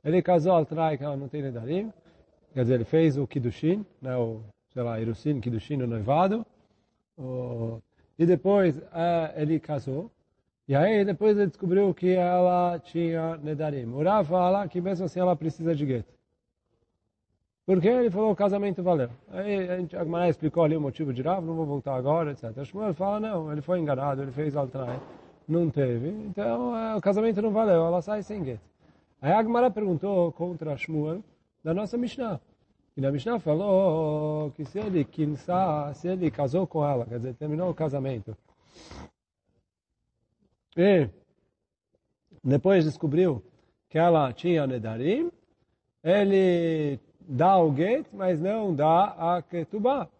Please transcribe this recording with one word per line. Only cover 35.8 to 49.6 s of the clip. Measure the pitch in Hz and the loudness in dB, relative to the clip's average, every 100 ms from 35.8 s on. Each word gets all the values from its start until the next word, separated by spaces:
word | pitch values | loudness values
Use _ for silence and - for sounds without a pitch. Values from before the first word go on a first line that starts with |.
| 147 | -4
se | 139 175 | -6 -6
ele | 185 165 | -2 -2
casou | - 139 160 180 | 0 0 0 0
com | 156 147 | 0 0
ela, | 131 | 0
quer | 110 120 | -2 -6
dizer, | 123 | -8
terminou | 123 151 151 180 | -8 -6 -2 -2
o | |
casamento, | 170 160 139 135 120 101 107 _ _ _ - - - - _ _ _ _ _ _ _ _ _ _ _ _ _ _ _ _ 160 | -2 -2 -2 -4 -6 -8 -16 _ _ _ -20 -20 -18 -20 _ _ _ _ _ _ _ _ _ _ _ _ _ _ _ _ 2
e | 190 185 120 - _ _ _ _ _ _ _ _ _ _ _ - | 4 6 2 -4 _ _ _ _ _ _ _ _ _ _ _ -8
depois | 131 139 185 196 | -2 0 4 4
descobriu | 156 - 156 151 185 123 - _ _ _ _ | 2 -2 -2 2 2 0 -10 _ _ _ _
que | 156 | 2
ela | 175 160 135 | 4 4 2
tinha | 117 175 165 135 | -2 0 0 0
Nedarim, | 127 110 113 143 247 349 _ _ _ _ _ _ _ | -4 -6 -4 -2 0 -2 _ _ _ _ _ _ _
ele | 160 202 196 196 190 170 165 160 147 135 _ _ | 2 4 4 4 4 4 2 0 -2 -4 _ _
dá | - 127 175 190 | -8 2 6 6
o | 160 | 6
guet, | 139 185 269 - | 4 2 0 -2
mas | 196 185 165 | -4 -2 0
não | 180 220 208 | 0 -2 -2
dá | 147 156 165 208 180 165 175 | 2 4 4 2 0 -2 -2
a | |
Ketubá. | - 170 | -4 -8